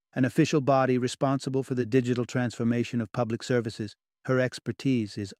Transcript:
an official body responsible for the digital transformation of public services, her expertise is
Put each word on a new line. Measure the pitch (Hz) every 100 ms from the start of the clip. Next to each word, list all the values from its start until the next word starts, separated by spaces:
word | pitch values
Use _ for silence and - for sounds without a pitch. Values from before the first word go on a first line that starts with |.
| _ -
an |
official | 123 - 151 156
body | 131 135 131 123
responsible | 123 - 135 135 - 135
for | 131 123
the | 113
digital | 131 120 123
transformation | 117 131 120 - 117 120 117 120
of | 110
public | - 113 117
services, | - 123 113 - 107 - _ _
her | - 131
expertise | 127 - - - 139 127 104 -
is | 98